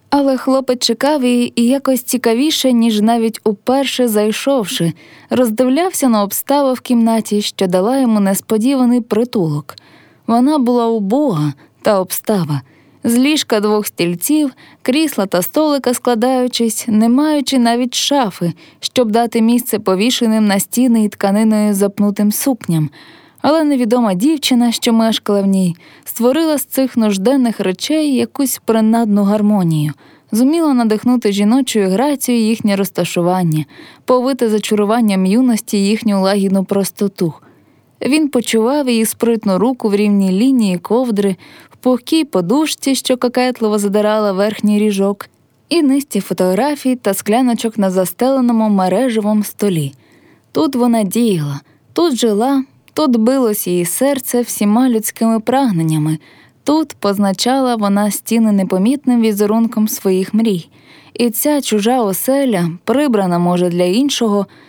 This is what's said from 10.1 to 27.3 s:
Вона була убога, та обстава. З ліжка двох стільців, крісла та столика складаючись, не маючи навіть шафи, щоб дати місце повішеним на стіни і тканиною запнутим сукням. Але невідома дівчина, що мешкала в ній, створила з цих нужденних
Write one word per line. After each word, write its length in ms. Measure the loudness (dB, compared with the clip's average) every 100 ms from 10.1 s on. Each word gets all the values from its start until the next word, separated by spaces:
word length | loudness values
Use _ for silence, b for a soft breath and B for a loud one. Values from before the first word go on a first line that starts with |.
| B -2
Вона 280 | 0 2 2
була 300 | 2 0 0
убога, 680 | -2 0 0 0 0 -2 -6 b _
та 180 | 0 0
обстава. 640 | -2 -6 -2 -2 -2 -4 -8 b b b
З 140 | -2 0
ліжка 420 | 2 0 -2 -2
двох 280 | 0 -2 -2
стільців, 640 | -4 -4 -2 -2 0 0 -6 B B
крісла 440 | -2 0 0 -2 -2
та 160 | -2
столика 520 | -2 0 0 0 0
складаючись, 920 | -2 -2 0 0 0 -2 -2 -2 -4 -2
не 220 | 2 4
маючи 500 | 2 2 0 0 0
навіть 340 | 2 0 -2
шафи, 600 | -4 -2 0 0 -2 -6 -6 B B
щоб 320 | -4 0 2
дати 300 | 0 0 2
місце 380 | 2 2 0 -4
повішеним 680 | -2 0 0 0 0 2 2
на 120 | 0
стіни 440 | -2 0 2 2
і 60 | 0
тканиною 640 | 0 0 2 2 2 2
запнутим 580 | 0 0 0 -2 0 -2
сукням. 580 | 0 -2 -4 -2 -2 -2 B B B B B
Але 220 | 0 2
невідома 500 | 2 0 2 2 0
дівчина, 580 | 0 0 0 0 2 2
що 220 | 0 0
мешкала 480 | 2 2 -2 0 0
в 40 | 2
ній, 300 | 2 0 -2 B B
створила 540 | -12 -2 0 2 0 -2
з 80 | -4
цих 320 | -2 -2 0
нужденних 640 | 0 0 2